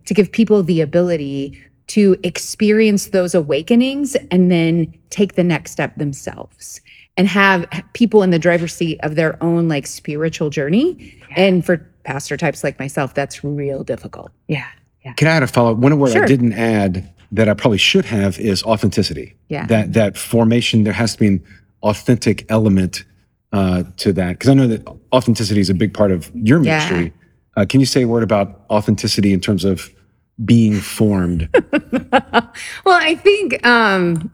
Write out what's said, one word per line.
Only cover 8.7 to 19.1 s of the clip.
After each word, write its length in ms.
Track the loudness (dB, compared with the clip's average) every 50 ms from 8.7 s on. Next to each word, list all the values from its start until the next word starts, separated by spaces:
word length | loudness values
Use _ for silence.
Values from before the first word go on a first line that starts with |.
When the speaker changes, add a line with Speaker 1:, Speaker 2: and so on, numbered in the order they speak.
| -6
Speaker 1:
seat 260 | -6 -6 -6 -4 -6 -6
of 140 | -4 -2
their 240 | -2 -2 -2 -2 -2 -2
own, 240 | -2 0 0 0 0
like, 180 | -2 -4 -6
spiritual 600 | -8 -12 -14 -10 -10 -6 -4 -4 -6 -4 -4 -6 -4
journey." 720 | -4 -4 -2 0 0 0 0 0 -2 -6 -12 -20 -20 -20 -20 -8
Speaker 2:
Yeah. 60 | -2 0 2
Speaker 1:
And 220 | 2 2 2 2
for 120 | 0 -2 -2 -4 -10 _ _ _
pastor 340 | -10 -10 -10 -8 -8 -6 -4
types 260 | -4 -4 -4 -4 -6
like 140 | -6 -6 -6
myself, 340 | -10 -8 -6 -4 -6 -4 -4
that's 300 | -6 -6 -6 -8 -10 -10
real 400 | -8 -8 -6 -6 -6 -8 -8 -8
difficult. 460 | -8 -8 -10 -10 -14 -18 -18 -20 -20 -20 _ _ -8
Speaker 2:
Yeah, 160 | -6 -6 -8 -10 -18 _ _ _ _ _ _
yeah. 80 | -16 -4
Speaker 3:
Can 160 | 0 0 2
I 40 | 2
add 100 | 2 0
a 40 |
follow-up? 300 | 0 0 2 2 2 2
One 220 | 2 2 2 4 4
word 120 | 2 2
I 20 | 2
Speaker 1:
Sure. 120 | 2 2
Speaker 3:
didn't 280 | 4 2 2 2 0 0
add 520 | 0 -2 0 0 0 0 0 -2 -4 -8 -12 -16 _ _ _ -2
that 180 | 0 2 2
I 40 | 2
probably 240 | 0 0 0 0 2
should 280 | 0 2 2 0 0
have 320 | 0 -2 -2 0 -2 -2 -2
is 240 | -2 -2 -2 -2 -2
authenticity. 720 | -2 -2 0 0 0 0 0 -2 -2